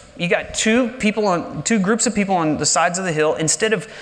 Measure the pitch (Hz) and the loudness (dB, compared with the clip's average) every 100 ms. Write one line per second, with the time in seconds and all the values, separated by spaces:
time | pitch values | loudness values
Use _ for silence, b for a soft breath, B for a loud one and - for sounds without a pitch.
0 | - - 175 196 - - 220 233 240 - | -14 -6 -2 -2 -2 -2 2 2 2 0
1 | 208 214 208 170 - - - 226 185 226 | -2 0 0 0 -2 -6 0 2 2 2
2 | 240 208 196 180 156 143 147 170 170 175 | 0 0 0 0 0 0 0 2 2 0
3 | 185 156 156 - 156 - 220 214 - B | -2 0 0 2 0 0 0 -2 -4 B